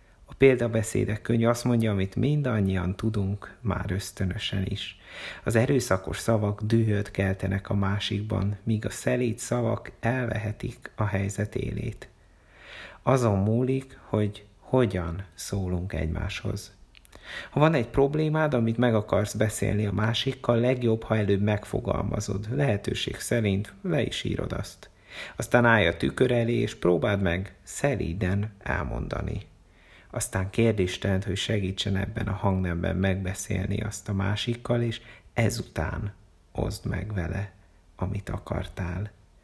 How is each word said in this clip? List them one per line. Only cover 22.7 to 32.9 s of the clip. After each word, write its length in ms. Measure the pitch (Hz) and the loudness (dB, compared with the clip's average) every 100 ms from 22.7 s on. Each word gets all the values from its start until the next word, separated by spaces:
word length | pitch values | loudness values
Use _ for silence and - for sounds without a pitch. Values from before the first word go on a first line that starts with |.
| 101 - 101 - - | 0 -2 -4 -4 -6
szerint 580 | - 120 107 98 101 - | -2 0 2 2 -2 -8
le 200 | 190 151 | -2 0
is 220 | - - | 0 -2
írod 280 | - - - | -4 -2 -2
azt. 380 | - - - - _ - - - - | -4 -8 -12 -20 _ -20 -16 -12 -8
Aztán 300 | - 123 120 | 2 6 8
állj 220 | 110 85 | 6 6
a 100 | - | 2
tükör 340 | 67 - 127 | 0 2 2
elé, 220 | 120 117 | 4 2
és 220 | 117 113 - | 0 -2 0
próbáld 460 | 175 170 123 101 | 2 2 2 2
meg 340 | 92 87 98 - | 2 0 -4 -10
szelíden 880 | - - 143 120 80 90 92 101 107 - | -16 -2 -2 0 -2 -2 0 0 -2 -6
elmondani. 880 | - 87 67 58 - - - - - - - _ - - - | -4 -4 -2 -4 -4 -4 -4 -6 -8 -16 -20 _ -20 -20 -12
Aztán 400 | - - 98 95 | -8 -4 -2 -2
kérdést 520 | - 113 107 90 - | 2 4 4 0 0
tedd, 240 | 95 95 98 | 0 0 0
hogy 120 | 92 | -2
segítsen 580 | - 107 95 95 101 95 | 0 0 0 -2 -2 -2
ebben 320 | 98 110 - | -2 -4 -4
a 60 | |
hangnemben 600 | 98 101 92 92 85 87 | 0 2 2 0 0 0